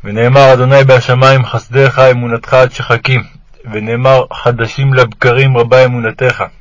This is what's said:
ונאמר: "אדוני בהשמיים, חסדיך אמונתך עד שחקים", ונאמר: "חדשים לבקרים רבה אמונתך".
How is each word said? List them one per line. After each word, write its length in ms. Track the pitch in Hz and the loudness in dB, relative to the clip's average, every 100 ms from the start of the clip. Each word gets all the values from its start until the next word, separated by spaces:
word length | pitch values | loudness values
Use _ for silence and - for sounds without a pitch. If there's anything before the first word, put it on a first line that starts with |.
ונאמר: 480 | 104 107 120 139 135 | -8 -4 0 4 4
"אדוני 320 | 127 127 139 | 4 4 2
בהשמיים, 600 | 135 127 - 123 131 135 | 4 2 2 2 2 2
חסדיך 540 | 120 117 - 131 135 131 | 0 -8 -4 0 0 2
אמונתך 560 | 131 123 120 117 - | 2 2 -4 -8 -2
עד 180 | 131 127 | 0 0
שחקים", 500 | - 123 117 - 127 - - _ - - | -2 -4 -4 -2 -4 -6 -20 _ -20 -12
ונאמר: 520 | 107 107 120 131 131 127 | -10 -6 -2 0 0 0
"חדשים 640 | - 123 117 113 - 135 | -6 -4 -4 -6 -4 -2
לבקרים 640 | 127 123 - 123 120 135 127 | 0 -2 -2 -2 0 0 0
רבה 280 | 117 127 | 2 2
אמונתך". 600 | 127 123 113 - 127 - 92 _ | 2 -2 -6 -4 -4 -4 -10 _